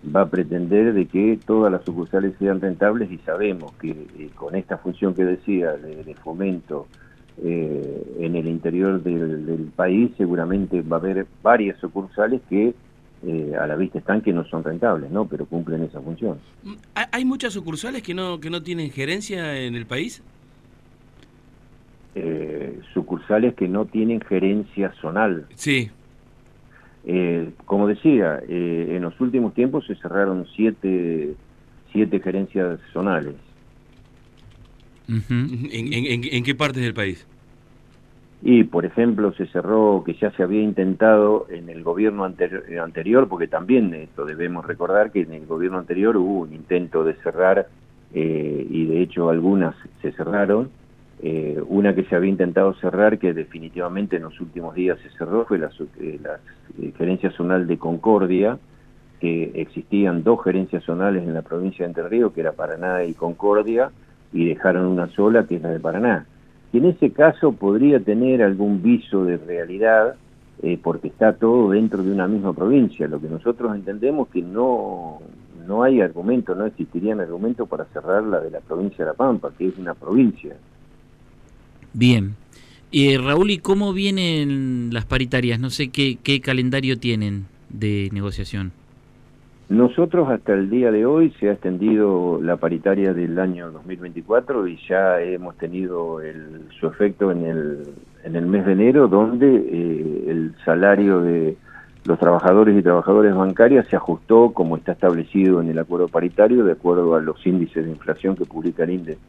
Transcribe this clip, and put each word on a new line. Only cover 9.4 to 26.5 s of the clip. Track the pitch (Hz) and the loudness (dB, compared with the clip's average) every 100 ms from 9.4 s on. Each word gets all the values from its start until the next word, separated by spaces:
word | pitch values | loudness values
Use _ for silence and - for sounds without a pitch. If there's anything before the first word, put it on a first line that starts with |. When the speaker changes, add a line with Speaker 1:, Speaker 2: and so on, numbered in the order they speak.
Speaker 1:
del | 78 80 78 | -6 -8 -8
país | - 92 98 120 - | -2 0 2 0 0
seguramente | 92 87 85 95 95 92 | -2 -2 -2 -2 -2 -4
va | 80 82 | -2 -4
a | |
haber | 90 95 92 - | -2 -4 -6 -2
varias | 107 120 101 92 | 2 2 2 -4
sucursales | 87 98 95 - 107 127 - | -8 -8 -8 -2 -2 -2 -2
que... | 95 113 117 - _ - - 87 | 0 0 -2 -18 _ -20 -14 -8
Eh, | 82 73 73 | -6 -6 -4
a | - | -4
la | 76 | -4
vista | 92 82 | -4 -6
están | - 104 | -2 -2
que | 110 | 0
no | 85 | -2
son | 80 82 | -4 -8
rentables, | 78 85 117 85 69 | -6 -2 -2 -2 -4
¿no? | 92 98 | -6 -6
Pero | 76 | -8
cumplen | - 85 80 80 | -8 -8 -6 -6
esa | 80 76 | -6 -10
función. | 69 82 113 71 - - 196 208 - | -12 -8 -8 -8 -14 -20 -20 -20 -14
Speaker 2:
¿Hay, | - 233 | -10 -6
hay | 240 | -4
muchas | 254 254 247 | -2 -2 -6
sucursales | 196 165 160 233 262 | -8 -10 -10 -10 -10
que | 196 | -10
no, | 180 185 170 | -8 -6 -8
que | 151 | -8
no | 170 | -10
tienen | 165 170 151 | -8 -8 -8
gerencia | 127 135 185 202 190 160 139 | -6 -6 -6 -8 -8 -8 -6
en | 127 | -6
el | 120 113 | -8 -8
país? | 123 214 - - _ _ _ _ _ _ _ _ _ - _ _ _ _ - _ - - | -8 -8 -12 -20 _ _ _ _ _ _ _ _ _ -20 _ _ _ _ -20 _ -20 -16
Speaker 1:
Eh, | - 82 80 78 76 69 62 - | -10 -6 -6 -8 -8 -10 -14 -8
sucursales | - 80 82 - 104 120 | -8 -6 -8 0 2 2
que | 117 92 | 0 -2
no | 98 | -2
tienen | 110 110 110 117 | -2 -2 0 -2
gerencia | - 92 95 104 101 - 98 - | -2 0 2 0 -4 -4 -6 -4
zonal. | 87 90 107 85 73 - | -6 0 0 0 -8 -10
Speaker 2:
Sí. | 147 135 110 - - - _ _ _ | -2 -2 -2 -12 -20 -20 _ _ _